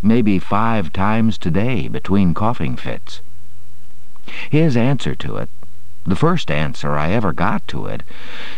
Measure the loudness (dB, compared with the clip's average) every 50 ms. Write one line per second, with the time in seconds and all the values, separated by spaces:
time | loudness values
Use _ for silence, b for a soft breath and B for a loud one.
0 | 2 2 2 4 2 2 2 2 0 0 0 0 0 0 0 0 0 0 0 0
1 | 0 0 2 2 2 2 0 0 0 0 0 0 0 0 0 0 0 -2 -2 -2
2 | 0 0 2 2 2 2 2 2 0 0 0 0 0 0 0 -2 -2 -2 -2 -2
3 | -2 -2 -2 -2 -2 0 0 -2 -2 -2 -2 -2 -2 -2 0 0 0 0 0 -2
4 | -2 -2 -2 -2 B B B B B B 2 2 2 2 2 2 2 2 2 2
5 | 0 0 0 0 0 -2 -2 -2 0 0 0 0 0 0 0 0 0 0 0 0
6 | 0 0 0 2 2 2 2 2 0 0 0 0 0 -2 -2 -2 0 0 0 0
7 | 0 0 0 0 0 0 0 0 0 0 0 0 -2 -2 -2 -2 -2 -2 -2 -2
8 | -2 B B B B B B B B B B